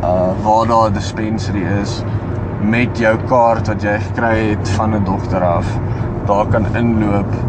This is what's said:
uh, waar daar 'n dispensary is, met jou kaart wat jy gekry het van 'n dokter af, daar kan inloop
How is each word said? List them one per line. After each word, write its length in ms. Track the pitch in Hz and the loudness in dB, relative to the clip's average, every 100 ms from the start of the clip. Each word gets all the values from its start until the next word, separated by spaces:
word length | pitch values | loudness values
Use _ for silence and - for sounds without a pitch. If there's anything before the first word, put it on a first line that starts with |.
uh, 280 | 87 90 92 95 | 0 2 2 0
waar 240 | 104 110 113 | 2 2 4
daar 220 | 113 110 | 4 4
'n 40 | |
dispensary 680 | 104 - - 107 110 98 98 87 101 | 2 -4 -4 -4 -2 -2 -2 0 -2
is, 220 | 101 - - - - - - - | -2 -4 -4 -4 -4 -6 -6 -2
met 360 | 104 113 123 - | 0 2 0 2
jou 200 | 113 110 - | 2 2 2
kaart 400 | 127 117 113 104 | 4 4 2 0
wat 140 | 104 | -2
jy 180 | 104 104 | 0 -2
gekry 500 | - - 117 110 107 | -2 -2 0 2 0
het 200 | 104 - | 0 -2
van 240 | - 107 107 | 0 0 0
'n 80 | |
dokter 400 | 95 95 - 95 | 0 -2 -2 0
af, 220 | 90 85 87 - - - - - - | 2 0 0 -4 -4 -4 -4 -4 0
daar 200 | 101 107 | 0 2
kan 200 | 127 104 110 | 0 0 0
inloop 580 | 120 110 107 101 95 - | 0 2 0 0 -2 -2